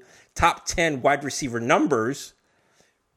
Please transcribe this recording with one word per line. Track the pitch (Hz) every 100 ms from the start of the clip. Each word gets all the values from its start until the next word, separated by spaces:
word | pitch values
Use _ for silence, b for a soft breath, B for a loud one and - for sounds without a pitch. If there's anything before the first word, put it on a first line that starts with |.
| b b b -
top | 170 - -
ten | - 165 139
wide | 135 143 143
receiver | - 139 117
numbers, | 120 170 302 123 110 143 - _ _ _ _ _ _ _ _